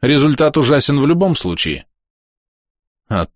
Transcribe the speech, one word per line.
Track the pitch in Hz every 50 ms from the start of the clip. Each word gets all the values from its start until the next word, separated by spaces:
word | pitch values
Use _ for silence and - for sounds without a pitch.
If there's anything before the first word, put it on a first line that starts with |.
| -
Результат | 127 147 139 139 151 139 123 156 151 -
ужасен | 156 135 120 147 139 - - 143 143
в | 135
любом | 147 165 170 196 190 160
случае. | - - 92 85 - - 80 73 64 - _ _ _ _ _ _ _ _ _ _ _ _ _ _ _ _ _ _ _ _ _ _ _ _ -
А | 107 92 82 - _